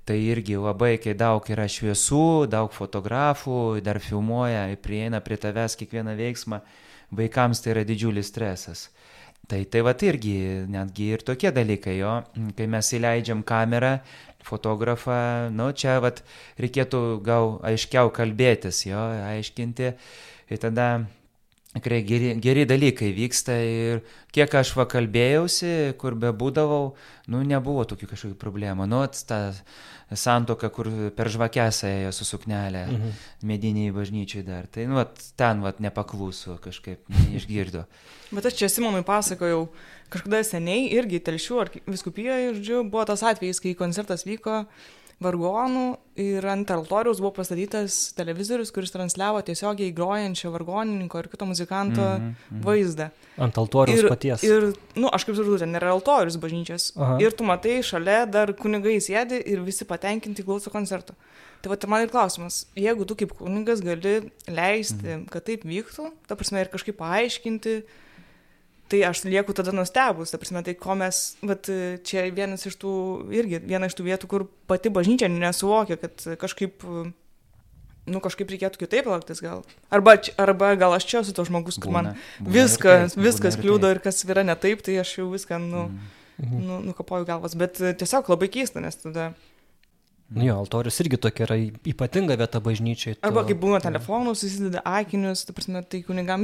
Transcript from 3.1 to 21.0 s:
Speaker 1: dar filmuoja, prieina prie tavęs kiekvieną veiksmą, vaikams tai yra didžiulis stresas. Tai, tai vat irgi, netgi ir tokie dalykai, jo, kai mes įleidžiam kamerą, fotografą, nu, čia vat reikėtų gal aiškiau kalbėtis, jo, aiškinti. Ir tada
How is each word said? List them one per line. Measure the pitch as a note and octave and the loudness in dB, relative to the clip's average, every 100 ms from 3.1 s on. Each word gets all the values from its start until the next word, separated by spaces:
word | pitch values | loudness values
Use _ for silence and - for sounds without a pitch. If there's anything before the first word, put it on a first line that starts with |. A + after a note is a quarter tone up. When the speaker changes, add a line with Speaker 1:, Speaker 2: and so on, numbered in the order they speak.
| A#2+ D3 C#3+ - B2+ A#2 G#2+ | 0 0 0 -2 -2 0 0
Speaker 1:
dar | G2+ G#2 | -2 -4
filmuoja, | - G#2 A2 A#2 B2 A2+ G2 | -4 -4 -2 0 0 -2 -4
prieina | G2 - G#2 A2+ A2 | -6 -6 -4 -4 -4
prie | - G#2+ | -4 -6
tavęs | G#2 G#2 A2+ - | -4 -2 -4 -4
kiekvieną | G#2+ A2+ A2 G#2+ | -8 -6 -6 -4
veiksmą, | A#2+ A#2+ - G#2+ - - - - - | -4 -6 -8 -8 -10 -20 -20 -20 -12
vaikams | G2 A2+ B2+ B2 A#2 | -2 0 2 2 2
tai | - | 0
yra | A2 | 0
didžiulis | G#2 A2 A2+ G#2 G2 | 0 0 0 0 -4
stresas. | - A2 F#2 - E2+ - _ - - - _ | -6 -6 -6 -10 -14 -16 _ -20 -20 -20 _
Tai, | - G2 | -8 -6
tai | G2 A#2 | 0 2
vat | A#2 B2+ | 4 4
irgi, | G#3 C#3 G#2+ G2 F#2+ F#2+ | 2 2 0 -2 -2 -4
netgi | F#2+ G2 G2 F#2+ G#2+ | -4 -4 -6 -4 -2
ir | A2 | -2
tokie | - C3 G3+ | -4 0 2
dalykai, | C3 A2 G2+ - F#2 | 2 2 0 0 -2
jo, | G2 A#2 A#2 A2 A2 | 0 -2 -6 -8 -8
kai | G2+ A2 | -4 -2
mes | A2+ A2 | 0 0
įleidžiam | A#2+ A#2 A#2 A2 A2 | 0 2 0 0 -4
kamerą, | G#2 A2+ A2+ A#2+ B2+ C3+ - - - - | 0 2 2 2 2 0 -4 -20 -20 -20
fotografą, | - G#2+ A2 G#2+ A2+ A#2+ - B2 A#2+ A#2+ A#2+ | -10 -4 -2 0 0 0 0 0 0 -2 -2
nu, | A2 B2 | -2 -2
čia | C#3 C3+ C3 | 0 2 2
vat | B2 A#2+ - - - - | 2 -2 -16 -20 -20 -6
reikėtų | B2 C3+ C3 C3 A#2 A2 | -2 0 0 0 0 -2
gal | G2+ A#2 A2+ A2 | 2 4 2 0
aiškiau | - A2 - C3 A#2+ | -2 -2 2 4 4
kalbėtis, | - A#2 G#2+ B2+ A2 F#2+ - | 4 -2 4 4 4 0 -4
jo, | G2 G2 A2+ A2 | -4 -4 -2 -4
aiškinti. | G2+ G#2+ G#2+ - A#2+ A#2+ B2+ B2 - - - - _ | -6 -6 -8 -6 -8 -2 -4 -4 -16 -20 -20 -20 _
Ir | A2 | -4
tada | A#2 A2+ B2 A#2+ | -2 2 2 2